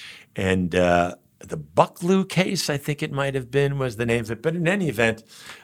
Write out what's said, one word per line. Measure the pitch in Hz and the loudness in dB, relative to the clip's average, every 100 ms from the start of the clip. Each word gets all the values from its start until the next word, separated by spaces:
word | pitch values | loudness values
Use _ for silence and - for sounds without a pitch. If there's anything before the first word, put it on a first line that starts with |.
| - - - - | -20 -20 -14 -4
And, | 95 95 90 92 | 0 2 2 2
uh, | 90 87 87 - _ _ | 4 4 2 -4 _ _
the | - 160 | -12 -12
Bucklew | - - 175 - 175 190 190 | -6 2 2 2 2 2 2
case, | - 185 196 - | 0 0 -2 -2
I | 143 | -4
think | - 143 | -4 -4
it | 156 | -4
might | 139 139 | -2 -2
have | 135 117 | -4 -2
been, | 135 143 139 | 0 0 0
was | 131 110 | -4 -2
the | 120 | 0
name | 117 | 0
of | 110 | -2
it. | 113 | -4
But | 156 | -4
in | 170 165 | 0 0
any | 202 170 | 0 -2
event, | 117 117 110 - - - - | 2 0 0 -8 -20 -20 -20